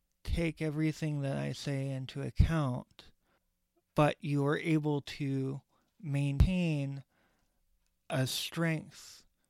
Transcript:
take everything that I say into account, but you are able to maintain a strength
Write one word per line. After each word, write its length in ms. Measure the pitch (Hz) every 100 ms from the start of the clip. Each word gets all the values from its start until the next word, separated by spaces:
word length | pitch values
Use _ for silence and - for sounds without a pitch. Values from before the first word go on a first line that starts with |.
| _ _
take 380 | - 165 165 -
everything 600 | 156 147 156 - 156 147
that 160 | 139 139
I 140 | 143
say 380 | 135 147 135 135
into 320 | 131 131 139
account, 840 | 131 - - 160 135 127 - - - _ _ _ _ _ _ _ _
but 200 | - 147 -
you 240 | 147 143
are 140 | 139 160
able 420 | 165 156 151 143
to 600 | - - 139 135 131 139 - _ _ _
maintain 1000 | 151 143 143 139 185 185 170 147 139 139 - _ _ _ _ _ _ _ _ _ -
a 180 | 131 131
strength 960 | - - 165 165 156 - - - - _ _